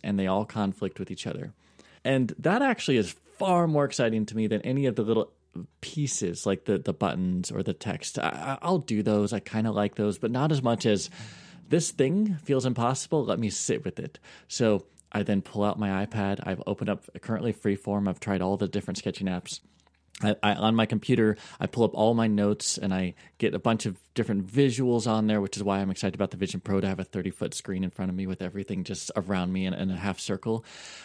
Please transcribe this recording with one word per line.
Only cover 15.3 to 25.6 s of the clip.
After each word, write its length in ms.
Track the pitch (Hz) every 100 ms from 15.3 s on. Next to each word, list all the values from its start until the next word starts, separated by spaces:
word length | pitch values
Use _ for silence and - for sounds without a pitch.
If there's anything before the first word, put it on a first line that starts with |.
| 98
pull 200 | - 107
out 160 | 104 -
my 280 | 101 95 104
iPad. 340 | 110 98 98
I've 200 | - 92 -
opened 220 | 101 -
up 160 | 98 - -
currently 320 | - 113 117
Freeform. 560 | - 214 - - 101 139
I've 120 | 175
tried 200 | - 95
all 160 | 92 98
the 120 | 101
different 280 | 104 98 90
sketching 300 | 101 - 95
apps. 340 | 90 - - - _ _ _ _ -
I, 140 | 107 104
I, 120 | 104
on 200 | 98 110
my 100 | 113 110
computer, 500 | 107 - 120 110 104 - -
I 80 | 95
pull 180 | -
up 100 | 110
all 200 | - 110
my 120 | 117 113
notes 500 | 104 101 104 - -
and 160 | 101
I 220 | 95 90 - - _
get 160 | 113
a 40 | 95
bunch 280 | 117 113 107
of 120 | 92 -
different 320 | - 113 101 95
visuals 600 | 117 139 117 127 120 113
on 200 | 110 107
there, 140 | 107
which 160 | 98
is 60 | 98